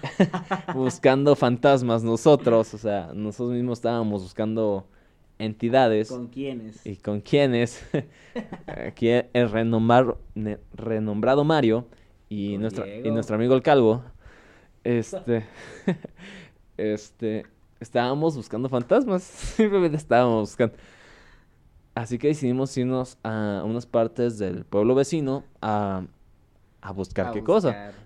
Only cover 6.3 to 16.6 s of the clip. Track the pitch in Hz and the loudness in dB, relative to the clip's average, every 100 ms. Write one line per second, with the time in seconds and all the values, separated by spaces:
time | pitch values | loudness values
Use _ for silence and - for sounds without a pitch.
6.3 | 123 139 123 110 107 110 98 - 104 - | -10 -10 -10 -14 -16 -14 -10 -6 -6 0
7.3 | 143 139 120 120 - - 151 - - - | 2 4 2 0 -4 -6 -6 -6 -14 -16
8.3 | 240 - 180 - - 67 - 117 120 - | -14 -12 -14 -12 -10 -10 -2 2 2 2
9.3 | 123 117 110 117 113 113 120 123 - - | 0 0 0 0 2 4 4 4 -2 -10
10.3 | - 107 104 - - 110 110 107 104 120 | -10 -8 -8 -14 -12 -6 -4 -2 -2 2
11.3 | 143 147 156 120 113 127 - _ _ - | 2 4 4 4 2 -2 -16 _ _ -12
12.3 | 104 101 101 110 95 98 107 117 113 110 | -8 -6 -4 -6 -6 -10 -6 -4 -2 -2
13.3 | 107 120 131 156 143 110 117 - - - | 0 2 2 4 6 6 2 -4 -20 -20
14.3 | - - _ _ _ - 120 110 185 127 | -20 -20 _ _ _ -2 -2 -2 -6 -2
15.3 | 117 107 - - - - 170 - - - | -4 -4 -16 -20 -10 -6 -6 -8 -20 -20
16.3 | - - _ | -20 -20 _